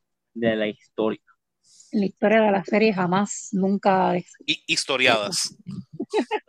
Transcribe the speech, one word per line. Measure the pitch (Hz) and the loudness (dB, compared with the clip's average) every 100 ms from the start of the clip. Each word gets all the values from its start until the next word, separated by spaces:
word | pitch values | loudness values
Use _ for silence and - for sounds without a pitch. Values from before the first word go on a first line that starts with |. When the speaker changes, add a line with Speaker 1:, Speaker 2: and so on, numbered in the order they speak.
| _ _ _ | _ _ _
Speaker 1:
de | 117 117 110 | -4 0 0
la | 107 | -2
historia. | 101 _ - 110 104 _ _ _ _ _ - - | -6 _ -4 -2 -2 _ _ _ _ _ -20 -6
Speaker 2:
En | 220 | -2
la | 196 | -2
historia | - 208 220 | 0 2 4
de | 214 | 4
la | 196 | 0
serie | 180 208 220 | 0 2 2
jamás, | 185 175 185 202 - - | 2 0 0 -2 -6 -6
nunca | 190 190 196 202 190 180 180 | -2 0 0 2 2 2 -2
es- | - - - | -6 -10 -6
Speaker 3:
Hi-, | 160 - | -6 -4
historiadas. | 160 - 131 127 113 101 165 - - - 190 - - - 427 247 440 | -4 -2 2 4 4 0 -4 -6 -8 -14 -14 -12 -12 -6 -4 -2 -6